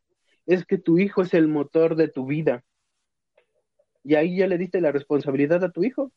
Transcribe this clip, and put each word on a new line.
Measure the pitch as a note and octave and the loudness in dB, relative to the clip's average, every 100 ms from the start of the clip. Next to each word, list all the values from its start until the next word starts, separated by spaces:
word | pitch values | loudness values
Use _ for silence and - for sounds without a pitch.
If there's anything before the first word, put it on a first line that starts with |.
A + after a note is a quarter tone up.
| _ _ _ _ - | _ _ _ _ -2
Es | F3+ | -2
que | - F#3+ | 0 -2
tu | F3+ E3 | 2 2
hijo | G3 - | 2 -2
es | F3+ | 0
el | F3 D#3 | 2 2
motor | D3+ C#3+ D#3+ E3 D#3+ | 0 -2 0 2 2
de | D#3 | -2
tu | C#3 C3 | -2 -6
vida. | D3 D3+ A#2+ - _ _ _ _ _ _ _ _ _ _ _ _ _ | -4 -2 -4 -6 _ _ _ _ _ _ _ _ _ _ _ _ _
Y | C#3+ | 0
ahí | D3+ E3 F3+ | 2 2 0
ya | F#3+ | 0
le | F3 | -2
diste | F3+ F#3+ | -2 -2
la | E3 | 0
responsabilidad | C#3 - D3 C#3+ C3+ C#3+ F3 | -2 -2 -2 0 -2 0 0
a | F#3 | -2
tu | E3+ | -2
hijo. | G#3+ C4 C4+ | -4 -4 -8